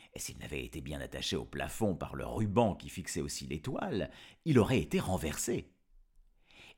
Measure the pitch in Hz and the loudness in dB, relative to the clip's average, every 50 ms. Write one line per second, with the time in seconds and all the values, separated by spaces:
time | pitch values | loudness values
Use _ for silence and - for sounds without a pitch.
0 | - - - - - - 117 90 - 85 76 69 62 - - - 65 67 78 69 | -20 -16 -10 -10 -8 -8 -8 -10 -8 -6 -6 -6 -6 -6 -8 -8 -8 -6 -6 -6
1 | 64 - - 65 65 - - 78 58 - - 71 69 - - - 110 104 87 73 | -6 -6 -6 -4 -2 -2 -2 -2 -2 -4 -4 -4 -4 -4 -2 0 2 2 2 0
2 | - - - 67 60 - 60 - 110 104 95 117 120 104 85 - - 71 - - | -4 -6 -6 -6 -6 -4 -2 0 0 4 6 6 6 6 2 -2 -6 -10 -10 -8
3 | 80 - - - 71 71 - - 69 65 69 80 - - 147 - - 202 147 98 | -8 -4 -4 -2 -2 -2 -4 -6 -6 -6 -6 -6 -4 -6 -4 -4 -2 -2 0 -2
4 | 76 - - - - - - _ _ 160 147 123 101 120 131 110 73 - - 190 | -2 -4 -6 -12 -20 -20 -20 _ _ 6 8 8 8 8 6 4 2 2 0 0
5 | - - 95 - 156 - 147 - - - - 139 131 - _ _ _ _ - - | 2 2 0 0 0 -2 -2 -2 -2 -2 -2 -2 -4 -6 _ _ _ _ -20 -20
6 | - _ _ - - _ _ _ _ _ - - - - - | -20 _ _ -20 -20 _ _ _ _ _ -20 -20 -20 -20 -6